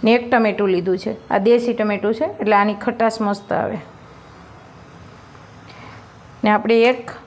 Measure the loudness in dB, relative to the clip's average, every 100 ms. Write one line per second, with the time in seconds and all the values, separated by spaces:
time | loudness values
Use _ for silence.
0 | 4 2 2 2 2 0 0 0 0 -2
1 | -4 -10 -4 0 4 2 2 -2 -2 -2
2 | -2 -2 -4 -4 2 2 2 -2 -6 -2
3 | -2 -2 -4 -4 -4 -4 -4 -6 -12 -20
4 | -20 -20 -20 -20 -20 -20 -20 -20 -20 -20
5 | -20 -20 -20 -20 -20 -20 -20 -20 -20 -20
6 | -20 -20 -20 -2 2 2 4 4 4 2
7 | -6 -16